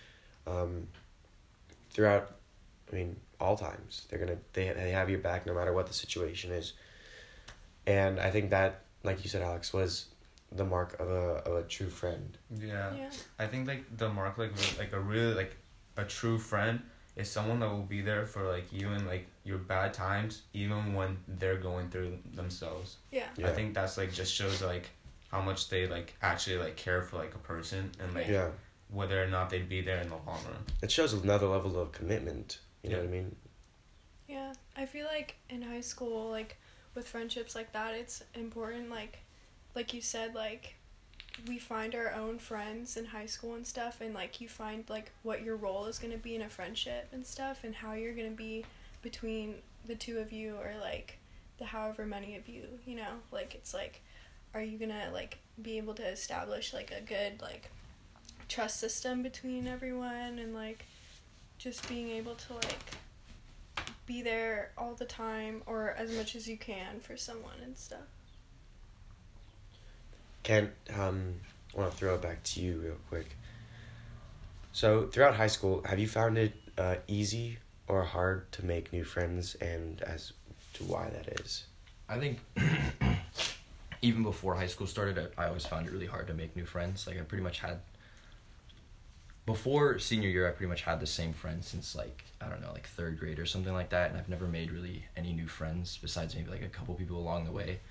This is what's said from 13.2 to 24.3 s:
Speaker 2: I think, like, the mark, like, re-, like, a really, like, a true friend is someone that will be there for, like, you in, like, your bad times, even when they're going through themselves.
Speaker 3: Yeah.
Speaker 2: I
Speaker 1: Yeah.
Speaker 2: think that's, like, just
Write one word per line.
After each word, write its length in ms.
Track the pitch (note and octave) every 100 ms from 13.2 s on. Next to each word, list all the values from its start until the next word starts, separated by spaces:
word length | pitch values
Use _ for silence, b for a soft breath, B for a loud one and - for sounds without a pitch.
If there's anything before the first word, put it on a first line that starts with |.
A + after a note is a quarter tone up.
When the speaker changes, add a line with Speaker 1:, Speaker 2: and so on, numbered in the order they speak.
| - -
Speaker 2:
I 80 | G#2+
think, 200 | B2+ C3
like, 160 | C3+ - A2+
the 120 | A2
mark, 300 | G#2 G2 G2
like, 180 | A2 G2+
re-, 220 | F#2+ -
like, 140 | G#2
a 80 | G2
really, 340 | G2 A2 A#2
like, 220 | G2 F#2 - - - - -
a 80 |
true 340 | G2+ - A#2 A2+
friend 440 | - G#2 G#2+ A#2 - B B
is 160 | - G#2
someone 300 | G#2+ G#2+ A#2+
that 100 | A2
will 120 | G#2
be 180 | G2 G2+
there 240 | G2+ G#2 G#2
for, 160 | G2+ F#2+
like, 220 | F2+ F2+
you 180 | G2 G2+
in, 140 | G2+ F#2+
like, 200 | F#2 - -
your 140 | G2 F#2+
bad 360 | F#2 F#2+ G2
times, 480 | - F#2 G2+ A2 - -
even 420 | G2+ G2+ G#2 G#2
when 220 | G2 F#2+ F#2+ -
they're 300 | F#2 F#2 F#2+
going 320 | F2+ F2+ F2
through 300 | F2+ F2+ F2+ -
themselves. 640 | F#2 F2+ F2 E2 F2+ F#2 - -
Speaker 3:
Yeah. 180 | C4 - -
Speaker 2:
I 40 |
Speaker 1:
Yeah. 100 | F2
Speaker 2:
think 220 | D#2+ G#2+
that's, 220 | G2 F#2+ -
like, 160 | F#2+
just 220 | F#2 F#2